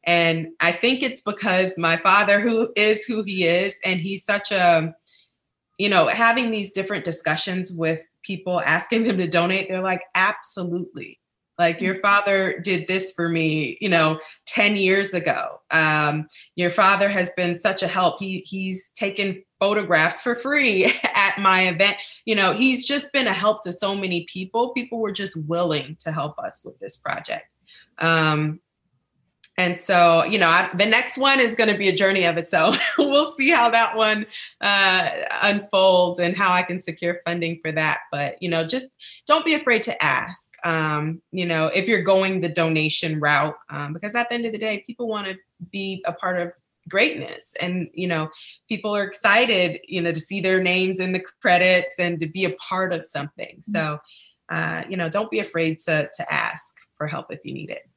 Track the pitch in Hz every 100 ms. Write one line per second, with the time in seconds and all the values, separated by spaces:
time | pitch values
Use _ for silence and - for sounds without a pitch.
0 | - 170 165 165 156 - 165 175 233 262
1 | 262 254 - 202 202 185 185 175 165 165
2 | 196 196 202 202 226 226 226 - 214 214
3 | - 220 202 185 170 175 196 185 190 185
4 | 175 196 - 202 202 196 175 165 160 -
5 | - - _ _ _ _ _ _ 202 190
6 | 160 214 233 233 233 220 196 196 190 202
7 | - 165 - 156 - 185 185 170 160 160
8 | - _ - 185 185 180 143 165 - 226
9 | 226 190 175 170 175 190 190 185 185 180
10 | - 180 190 214 - - 180 175 175 -
11 | - - _ _ _ - 170 165 190 190
12 | 202 202 202 196 190 - 170 180 170 190
13 | 190 - 170 165 160 156 139 - 208 170
14 | 156 156 - - - - 208 208 190 190
15 | 196 185 165 - - - _ 160 156 156
16 | 151 151 151 - - - 175 175 190 196
17 | 202 202 180 - 175 170 202 190 180 185
18 | 180 - 196 185 - 190 190 185 - -
19 | 202 196 196 190 _ _ 196 208 180 165
20 | 165 - 247 240 254 294 262 196 185 -
21 | - - 196 - 196 185 185 165 196 -
22 | - - - 208 190 208 262 254 - 277
23 | - 277 240 180 208 214 180 175 196 196
24 | 190 175 170 180 185 226 240 247 247 233
25 | 214 190 196 165 151 170 175 151 131 160
26 | 165 156 147 - - - - - - -
27 | - - - - - _ _ - _ -
28 | 165 165 156 151 151 160 _ _ _ _
29 | _ _ _ _ - - 180 175 - 180
30 | 175 165 160 208 170 170 190 180 208 226
31 | 247 - 277 269 240 226 220 202 196 185
32 | 196 190 170 170 165 180 170 262 - -
33 | 285 277 302 - 269 320 233 226 226 220
34 | 220 214 214 - - _ 202 202 196 185
35 | 165 - - - 208 202 202 190 190 180
36 | 180 175 170 185 196 180 190 180 175 160
37 | 170 175 170 175 170 165 160 156 156 151
38 | - 143 143 - 175 165 165 254 262 _
39 | - - - 311 320 302 285 220 220 -
40 | 151 135 - 180 - - 175 160 156 151
41 | 156 160 _ 185 175 165 156 190 190 208
42 | 170 190 190 185 165 156 165 160 156 -
43 | 165 156 147 147 151 143 _ 147 143 165
44 | 208 233 240 240 233 220 220 202 - 226
45 | 233 208 196 190 _ _ 175 202 196 190
46 | 190 170 185 180 175 - _ _ - 190
47 | 277 - - - - - 180 180 165 -
48 | 185 165 156 - - - _ 220 214 208
49 | 196 190 208 214 247 196 175 - - 190
50 | 170 165 156 196 185 185 180 180 185 185
51 | 185 185 185 _ - 180 185 180 180 -
52 | 175 170 160 185 180 - - 185 185 170
53 | - 147 147 - - - - 196 156 151
54 | _ - _ _ - 165 160 165 - 185
55 | 165 196 220 214 202 165 165 160 - 156
56 | 147 - - 151 - 165 - - _ _
57 | 151 147 - - - 135 - - _